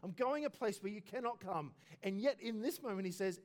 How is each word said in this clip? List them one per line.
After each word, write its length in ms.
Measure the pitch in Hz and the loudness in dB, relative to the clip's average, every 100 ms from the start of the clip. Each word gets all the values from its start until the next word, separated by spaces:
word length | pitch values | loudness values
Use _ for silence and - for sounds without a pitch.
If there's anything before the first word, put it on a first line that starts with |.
I'm 120 | 190 | -6
going 320 | 175 254 294 294 | 2 2 4 0
a 40 | |
place 320 | - 226 - | 0 0 0
where 100 | 196 | -4
you 100 | 208 | -6
cannot 400 | - 240 240 240 | -6 -2 -2 -2
come." 340 | 190 170 143 - - - | -2 0 -2 -8 -20 -6
And 180 | 196 196 | -2 2
yet 200 | 262 220 | 2 2
in 220 | 233 220 | 0 0
this 200 | 247 339 | 0 0
moment 240 | 262 190 190 | -2 0 -2
he 60 | |
says, 300 | 175 190 175 | 0 0 0